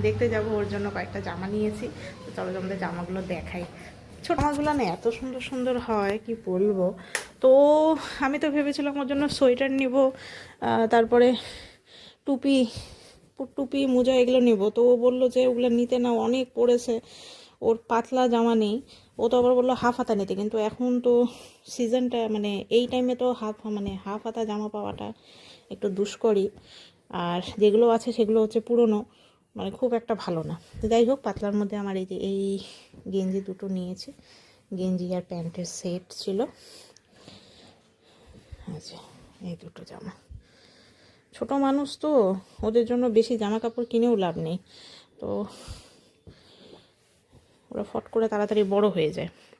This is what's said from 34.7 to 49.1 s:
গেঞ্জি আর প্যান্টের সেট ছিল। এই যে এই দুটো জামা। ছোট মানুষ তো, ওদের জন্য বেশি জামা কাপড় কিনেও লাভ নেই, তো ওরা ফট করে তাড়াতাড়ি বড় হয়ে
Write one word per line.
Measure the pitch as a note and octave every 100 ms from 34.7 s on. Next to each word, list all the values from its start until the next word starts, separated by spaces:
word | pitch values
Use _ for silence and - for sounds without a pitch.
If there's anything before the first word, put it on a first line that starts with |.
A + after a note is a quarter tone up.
| F#3
গেঞ্জি | F#3 F3+ F3+
আর | F3+ F3
প্যান্টের | F3 E3+ F3+
সেট | F3 - F3+ F3+ -
ছিল। | - - G3
এই | C#4+ - - - - _ _ _ - - - - - _ _ _ _ _ _ - - - -
যে | D#3 - - - - - - F#3
এই | E3
দুটো | E3 -
জামা। | F3+ - - - - - _ _ _ _ _ _ _ _ _
ছোট | - A3+
মানুষ | C#4 C#4 C#4 C#4 -
তো, | D4+ C#4+ F#3+ F#3+ - -
ওদের | G#3+ A#3 A#3
জন্য | B3 B3
বেশি | A3 A3 A3+
জামা | G3+ A3
কাপড় | A#3 A#3+ A#3+
কিনেও | A#3 A#3+ A3
লাভ | F3+ E3
নেই, | D#3+ F#3 - - - - - -
তো | G#2 G2+ G2+ - - - - _ _ _ - - _ - - - _ _ _ _ _ _ _ _ -
ওরা | G#3+ G#3
ফট | A3 -
করে | A3+ A3
তাড়াতাড়ি | G#3 G#3 G#3+
বড় | G3 G3+ G#3
হয়ে | F3 D#3